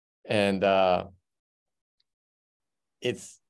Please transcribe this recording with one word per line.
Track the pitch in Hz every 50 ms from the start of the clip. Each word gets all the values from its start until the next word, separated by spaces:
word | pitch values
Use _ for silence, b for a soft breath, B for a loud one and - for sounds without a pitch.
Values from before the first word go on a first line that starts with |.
| _ _ _ _ _
And, | - 117 104 101 101 98 92 101
uh, | 98 98 95 95 92 90 87 - 92 - _ _ _ _ _ _ _ _ _ _ _ _ _ _ _ _ _ _ _ _ _ _ _ _ _ _ _ _ _ _ _ _ _ _ _ _ _
it's | - 123 - - - - - _ _